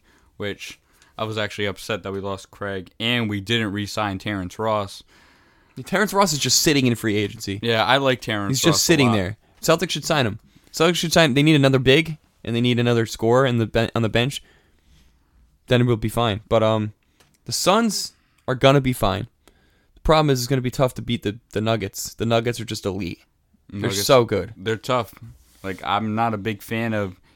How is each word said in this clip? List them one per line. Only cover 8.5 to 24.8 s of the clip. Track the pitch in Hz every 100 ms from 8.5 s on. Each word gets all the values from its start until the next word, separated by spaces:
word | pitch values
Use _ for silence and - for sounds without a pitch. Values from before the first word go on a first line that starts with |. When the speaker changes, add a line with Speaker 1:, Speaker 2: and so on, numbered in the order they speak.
| 131
Speaker 2:
He's | 170
Speaker 1:
Ross | 143
Speaker 2:
just |
Speaker 1:
a | -
Speaker 2:
sitting | 156 127
Speaker 1:
lot. | 110
Speaker 2:
there. | 90 107 _ _
Celtics | - 165 180
should | 156
sign | - 156 117
him. | 107 _ _ _
Celtics | - 165 170
should | 165
sign. | 170 160
They | 131
need | 151 156
another | 135 131
big, | 127 143 160 156 _ _
and | -
they | 117
need | 123 120
another | 120 117 110
scorer | - 113 123 135
in | 120
the | 110
ben-, | 117 113 117
on |
the | 113
bench. | 113 127 - _ _ _ _ _ _ _ _ _ _ _ _ -
Then | 123 123
we'll | 113
be | 110
fine. | - 117 101 -
But, | 113
um, | 110 110 104 - _ _ _ _
the | -
Suns | - 165 208 233 180 - _ _ _ -
are |
gonna | 127 135 143
be | 127
fine. | 120 104 95 120 _ _ _ _ _ _
The | _
problem | - 156 151
is | 127
it's | 120
gonna | 135
be | 123
tough | - 131
to | -
beat | 113 117
the, | 104 117 _
the | 101
Nuggets. | 110 113 95 - -
The | - 113
Nuggets | 117 117 117
are |
just | 110 110 101
elite. | 92 90 - _ _ _ _ -
They're | 101
Speaker 1:
Nuggets, | 98 98
Speaker 2:
so | 104 131
good. | 113 98 95 -
Speaker 1:
they're | 95
tough. | 110